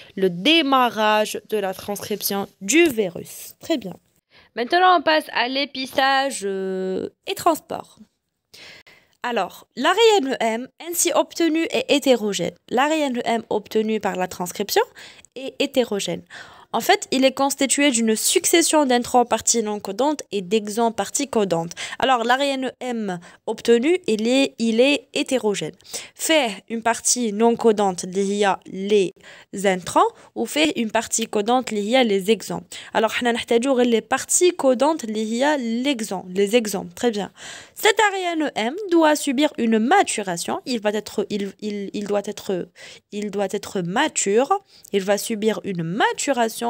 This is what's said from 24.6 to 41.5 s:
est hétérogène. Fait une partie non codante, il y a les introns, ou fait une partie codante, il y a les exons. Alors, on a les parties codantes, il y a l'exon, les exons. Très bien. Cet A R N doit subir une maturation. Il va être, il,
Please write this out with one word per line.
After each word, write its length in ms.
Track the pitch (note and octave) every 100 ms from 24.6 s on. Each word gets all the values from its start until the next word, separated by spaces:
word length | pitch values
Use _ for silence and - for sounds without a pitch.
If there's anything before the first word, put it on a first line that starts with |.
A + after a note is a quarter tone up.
| A3+ A3
est 260 | C4+ C#4+ -
hétérogène. 600 | - D4 B3+ G#3+ F#3 D#3 - - - - -
Fait 340 | - D#4 A#3 F#3+ -
une 140 | A3+
partie 500 | A3+ A#3 - B3 A#3
non 220 | G3+ A#3
codante, 480 | A#3 A#3 G#3 G3 F3+
il 320 | F#3 F#3 G3
y 100 | G3+
a 140 | G3+ - -
les 480 | F#3+ G3 G#3+ F3+ - - - - G3
introns, 460 | G3 F#3 E3+ D#4 A4 - -
ou 120 | G#3+ A3+
fait 260 | C#4+ D#4
une 160 | - G#3+
partie 380 | A3 - - A3+
codante, 420 | G#3+ G#3 B3+ B3
il 80 | G#3+
y 160 | G3+
a 80 | C4
les 300 | A#3 G3 F#3
exons. 320 | A3 - E3+ - - -
Alors, 220 | G3+ A3 -
on 40 | A#3+
a 580 | A#3 - A#3 C4+ B3
les 160 | B3 A3
parties 500 | - C4+ - - F4+
codantes, 540 | F4 C4+ A#3+ C#4+ D#4+
il 120 | A3 G#3+
y 280 | A3 A#3
a 120 | C#4 D4
l'exon, 680 | A#3 A#3 C4+ A#3 A3 F#3+ F#3
les 280 | F#3 G3+ B3
exons. 320 | G#3+ F#3+ F3 -
Très 160 | A#3+
bien. 180 | G#3 F#3 - - - - -
Cet 240 | G#4 A4
A 80 | G#4+
R 400 | G4 F4+ E4 D4 -
N 180 | A3 F4+ G4+
doit 240 | E4 D#4
subir 380 | D4+ C#4+ B3+ D4+ -
une 200 | A#3 A3
maturation. 840 | A#3 G4 - - F#3+ E3+ - F#4 D4+
Il 140 | A#3+
va 100 | G#3
être, 340 | G#3 G#3 - -
il, 220 | G#3 G3+